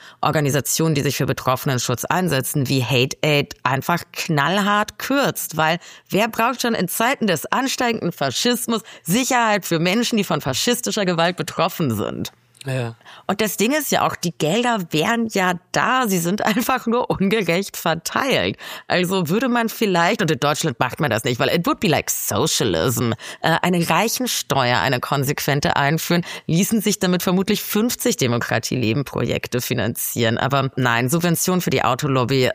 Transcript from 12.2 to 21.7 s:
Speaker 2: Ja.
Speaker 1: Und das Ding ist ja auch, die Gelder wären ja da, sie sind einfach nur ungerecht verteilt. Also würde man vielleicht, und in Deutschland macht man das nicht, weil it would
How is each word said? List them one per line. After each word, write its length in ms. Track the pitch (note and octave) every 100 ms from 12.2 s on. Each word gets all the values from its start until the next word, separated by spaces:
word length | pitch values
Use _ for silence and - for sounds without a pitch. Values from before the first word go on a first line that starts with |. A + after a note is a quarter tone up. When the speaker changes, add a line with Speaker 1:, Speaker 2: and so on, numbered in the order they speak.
| F#2 _ _ _
Speaker 2:
Ja. 320 | C3+ C3 A#2 A2+ - - -
Speaker 1:
Und 120 | G3
das 160 | A3 -
Ding 120 | G#3+
ist 220 | D4+ C#4+
ja 120 | F#3
auch, 120 | D#3+ -
die 200 | F3 -
Gelder 440 | D3+ G#3+ B3 A3+ E3+
wären 380 | D3+ F3 A#3 A3+
ja 260 | G3+ F#3 F3 _
da, 380 | - F#3+ C4 A#3+
sie 100 | F#3
sind 240 | E3 G3+
einfach 460 | - A3 A#3 B3+ -
nur 220 | A#3+ -
ungerecht 640 | D#3+ F#3+ A3 E3+ E3+ G3 -
verteilt. 800 | E3+ D#3+ - A3+ C4 D#3+ F#2 B2 - - -
Also 400 | F3 F3+ F#3+ D3+
würde 200 | G3+ C4
man 200 | A#3+ A3+
vielleicht, 520 | - G#3 F3 E3+ A#3
und 120 | E3
in 80 | C3+
Deutschland 400 | D3 D3+ D#3+ B2
macht 180 | B2 -
man 100 | D3+
das 140 | A2
nicht, 160 | - B2
weil 160 | C#3+
it 100 | F3
would 140 | G#3+